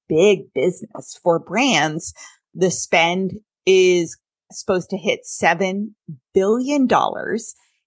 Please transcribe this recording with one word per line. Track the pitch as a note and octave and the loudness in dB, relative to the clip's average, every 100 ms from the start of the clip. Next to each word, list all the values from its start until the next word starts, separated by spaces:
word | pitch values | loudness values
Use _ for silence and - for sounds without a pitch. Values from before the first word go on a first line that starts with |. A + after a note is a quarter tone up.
| - | -2
big | D#3 G3+ G3 - | 2 4 2 -2
business | - E3 F3+ - - - - | -2 -2 -2 -10 -18 -18 -6
for | F3+ E3 | 0 0
brands. | - F#3 C4+ E3+ D#3 D#3 - - - - _ | 0 -2 0 2 0 -2 -10 -16 -20 -20 _
The | E3 F3+ | -2 -2
spend | F3 - F3+ E3 F3+ F#3+ - - _ | -2 0 2 2 0 -4 -8 -18 _
is | - F#3+ F#3 F3+ E3 - _ _ _ | 2 4 6 2 0 -8 _ _ _
supposed | - - F#3 F3 | -10 -4 -4 -4
to | F#3+ | -6
hit | G3+ - | -4 -4
seven | - - F3 E3+ F#3+ F#3+ G#3+ - - D3 _ | -6 -2 0 2 0 -4 -8 -12 -20 -20 _
billion | F#3+ F#3+ A#3 B3+ D4 B3+ | 0 2 0 0 0 2
dollars | D#3+ G#1 - - A3+ - - _ _ | 2 0 -4 -6 -6 -8 -18 _ _